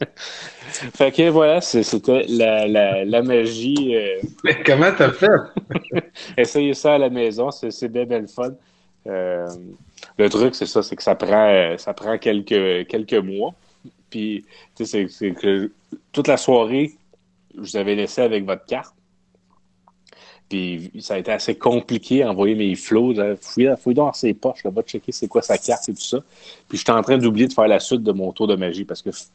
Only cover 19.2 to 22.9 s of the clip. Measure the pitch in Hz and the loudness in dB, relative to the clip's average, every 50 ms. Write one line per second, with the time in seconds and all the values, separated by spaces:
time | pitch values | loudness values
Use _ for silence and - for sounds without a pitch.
19.2 | _ _ _ _ _ _ _ _ _ _ _ _ _ _ _ _ _ _ - - | _ _ _ _ _ _ _ _ _ _ _ _ _ _ _ _ _ _ -20 -20
20.2 | - - - _ _ _ 104 95 92 90 87 82 85 92 - 107 - - 107 95 | -20 -20 -20 _ _ _ -6 -6 -4 -6 -8 -10 -12 -14 -16 -16 -10 -8 -6 -6
21.2 | 87 - - 92 - - - - - 123 120 120 - - 120 110 - - 123 139 | -4 -4 -4 -4 -4 -6 -6 0 0 0 0 0 0 -2 -4 -6 -2 0 2 2
22.2 | 135 113 98 95 101 104 110 107 104 98 92 - - - | 2 0 0 0 0 2 2 0 0 -2 -2 -4 -2 0